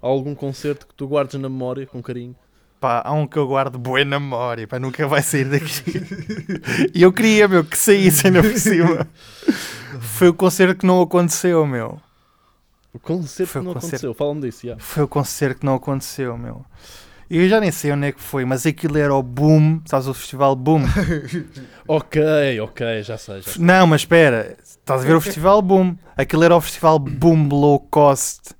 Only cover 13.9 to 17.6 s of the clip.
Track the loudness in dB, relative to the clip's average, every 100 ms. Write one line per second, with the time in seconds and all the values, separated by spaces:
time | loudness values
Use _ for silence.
13.9 | -8 -8 -4 -6 -4 -10 -12 -16 -14 -10
14.9 | -4 -2 -2 -4 -4 -4 -4 -4 -4 -4
15.9 | -8 -8 -10 -10 -10 -12 -16 -18 -20 -20
16.9 | -20 -20 -20 -6 0 2 2